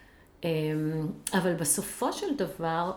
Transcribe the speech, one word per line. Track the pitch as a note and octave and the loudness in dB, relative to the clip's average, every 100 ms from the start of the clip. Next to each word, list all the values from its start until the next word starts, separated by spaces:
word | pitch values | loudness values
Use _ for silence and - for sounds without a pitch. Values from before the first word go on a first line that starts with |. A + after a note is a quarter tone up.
| - - - - | -20 -20 -20 -6
אמ, | E3+ D#3+ D#3 D#3 D#3 D#3+ D#3 - - | 0 2 2 2 0 0 -2 -4 0
אבל | F#3+ F3+ | 2 2
בסופו | E3+ D#3 - F#3+ - C4 | 2 2 0 -2 -2 -2
של | F4+ G4+ C#4+ | -2 -2 -2
דבר, | F3 - E3 E3 F3 | -2 -2 -2 0 0